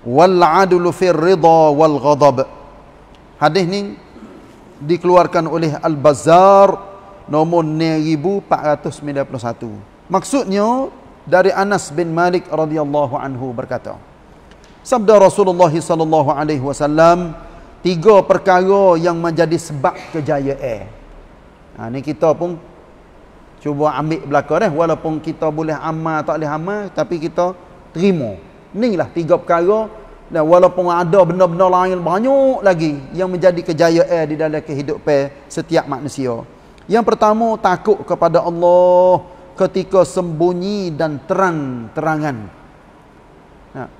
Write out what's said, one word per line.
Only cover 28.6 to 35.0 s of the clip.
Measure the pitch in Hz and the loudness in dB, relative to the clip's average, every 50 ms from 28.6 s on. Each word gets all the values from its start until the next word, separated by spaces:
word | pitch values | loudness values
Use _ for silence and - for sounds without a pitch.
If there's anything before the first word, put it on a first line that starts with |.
| - - - | -20 -14 -6
Ni | 190 240 247 202 160 | -2 -2 -2 0 -2
lah | 139 107 | -4 -4
tiga | - 170 165 147 175 160 | -4 -6 0 0 0 -2
perkara. | - - 170 170 175 185 208 220 220 214 - - - - - - - - | 0 -2 -2 0 2 0 0 -2 -4 -6 -12 -20 -20 -20 -20 -20 -20 -8
Dan | - 165 151 | -4 -2 2
walaupun | 160 170 180 185 180 180 185 180 175 | 4 6 6 6 4 2 0 -2 0
ada | 175 175 180 165 170 202 180 | 0 0 0 2 4 4 4
benda-benda | 165 175 185 185 175 165 175 190 185 | 2 2 0 0 0 2 0 2 2
lain | 185 180 185 185 185 180 170 | 4 2 0 0 -2 -4 -4
banyak | 160 175 202 233 262 277 277 269 262 262 202 | -4 -2 -2 0 0 2 2 2 2 0 2
lagi | 196 196 180 160 160 156 147 139 135 - 143 | 2 2 2 2 -2 -4 -4 -6 -12 -12 -6
yang | 165 185 185 | -6 -6 -4
menjadi | 185 180 170 185 175 170 - | -4 0 0 0 0 0 -6
kejayaan | - 165 147 170 165 165 170 180 185 175 165 156 147 | -6 0 2 2 2 4 2 2 2 0 -2 -2 -4
di | 156 | -4
dalam | 147 160 156 151 151 | -4 -4 -4 -4 -6
kehidupan | 143 - 147 135 147 135 147 - | -8 -8 -8 -8 -6 -6 -8 -6